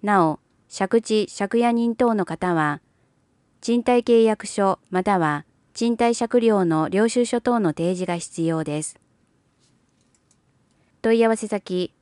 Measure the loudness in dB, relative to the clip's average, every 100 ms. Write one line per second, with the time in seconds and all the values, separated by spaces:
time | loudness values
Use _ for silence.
0 | 2 2 2 0 _ _ _ -6 0 0
1 | 2 0 -2 -4 -2 0 2 2 0 0
2 | 0 2 -2 -4 -2 0 0 -4 _ _
3 | _ _ _ _ _ _ -2 -2 2 0
4 | 4 4 4 0 -6 -2 -2 -2 _ -4
5 | 0 0 0 -2 -8 _ _ -4 -2 0
6 | 0 0 0 2 2 2 2 0 0 0
7 | 0 0 -2 -2 -2 0 0 -2 -4 -4
8 | -4 -6 -8 -6 -2 -2 -4 -6 -8 -14
9 | _ _ _ _ _ _ _ _ _ _
10 | _ _ _ _ _ _ _ _ _ _
11 | 0 4 4 2 -2 -8 -4 -4 -4 _